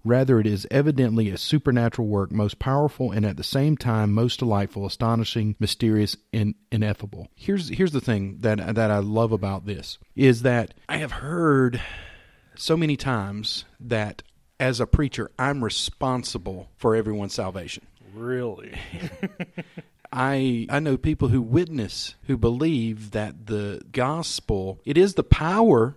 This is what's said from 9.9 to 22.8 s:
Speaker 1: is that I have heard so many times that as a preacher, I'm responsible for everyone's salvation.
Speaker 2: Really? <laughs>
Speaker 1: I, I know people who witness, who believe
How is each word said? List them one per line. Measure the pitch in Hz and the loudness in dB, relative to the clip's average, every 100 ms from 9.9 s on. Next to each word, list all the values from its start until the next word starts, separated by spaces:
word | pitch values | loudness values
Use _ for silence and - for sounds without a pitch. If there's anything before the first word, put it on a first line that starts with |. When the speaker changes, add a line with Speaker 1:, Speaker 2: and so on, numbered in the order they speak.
| - - - | -16 -10 4
Speaker 1:
is | 135 117 | 4 6
that | 127 120 101 - - | 2 0 -2 -8 -8
I | 156 | -6
have | 143 | -6
heard | - 135 170 160 139 127 120 - - - - _ _ _ - | -8 -6 0 4 4 4 0 -8 -12 -18 -20 _ _ _ -8
so | - 165 | -2 0
many | 156 139 | 0 -2
times | 143 117 98 101 113 - - - | -2 -2 -4 -6 -8 -8 -12 -12
that | 123 113 104 - - _ _ - | -4 -4 -4 -8 -20 _ _ -4
as | 131 120 | -2 -2
a | 113 | 0
preacher, | - 143 - - - | 2 0 -4 -8 -2
I'm | 135 143 | -2 0
responsible | 110 - - - 135 127 - 110 95 92 - - | -2 -4 -6 -4 -2 -2 -4 -8 -10 -12 -14 -2
for | 117 110 | 2 2
everyone's | 107 104 101 | 0 -4 -6
salvation. | - 95 92 82 - - _ 98 | -6 -6 -6 -10 -14 -18 _ -20
Speaker 2:
Really? | 104 120 127 120 92 - - - 175 170 - 190 - | -10 -6 -4 -4 -8 -14 -14 -14 -12 -12 -8 -10 -8
<laughs> | 175 - - - - _ - | -12 -12 -16 -16 -20 _ -8
Speaker 1:
I, | 127 131 139 131 120 113 | -2 0 2 0 0 -2
I | 139 | -2
know | 156 131 | 0 0
people | 151 156 131 | 0 0 2
who | 127 | 2
witness, | 117 151 170 147 98 - - - - | 4 2 2 -4 -6 -6 -12 -10 -4
who | 127 | 0
believe | 117 123 160 139 | 2 2 0 0